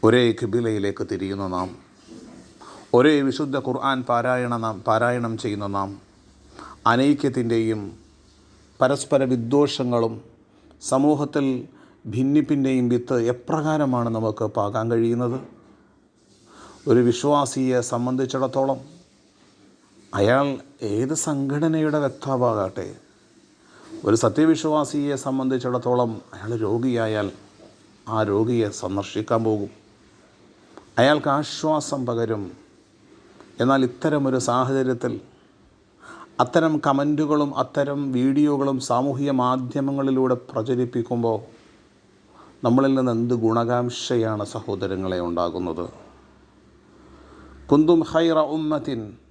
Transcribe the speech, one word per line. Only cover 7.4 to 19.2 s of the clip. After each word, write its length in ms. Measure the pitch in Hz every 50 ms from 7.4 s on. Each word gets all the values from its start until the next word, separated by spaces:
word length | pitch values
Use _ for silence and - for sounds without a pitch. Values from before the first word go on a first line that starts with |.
| 120 117 117 113 113 110 110 107 101 98 - - - - _ _ _ - _ _ - _ - - - _ _ _
പരസ്പര 440 | 135 127 117 - - - - 139 135 127 127
വിദ്വേഷങ്ങളും 840 | 120 117 113 131 143 147 143 - - 135 123 123 117 113 113 113 107 - - - _ _ _ _ _ _ - - _ - -
സമൂഹത്തിൽ 560 | 135 131 139 147 151 139 147 143 - 151 139 135 131 123 120 - - - - - _ _ _ 110 101
ഭിന്നിപ്പിൻ്റെയും 760 | 117 127 135 143 151 143 - 151 139 135 135 131 127 123 120 123
വിത്ത് 240 | 120 120 - 135 123 117 117 123
എപ്രകാരമാണ് 800 | 123 - - - 156 147 156 156 156 151 135 127 120 117 117 113
നമുക്ക് 300 | 110 110 110 107 - 113 104 - 117
പാകാൻ 280 | 104 101 101 110 110 117 117
കഴിയുന്നത്? 440 | 113 113 113 117 120 123 120 120 131 139 - - - - - - _ _ _ _ _ _ _ _ _ _ _ _ _ _ _ - - - - - - - -
ഒരു 120 | 123 120 123 123
വിശ്വാസിയെ 720 | 117 - - 143 147 147 143 127 - 135 131 127 127 123 117 -
സംബന്ധിച്ചിടത്തോളം 880 | - 120 120 127 127 127 135 127 131 135 131 131 131 135 135 135 135 131 - - - - - _ _ _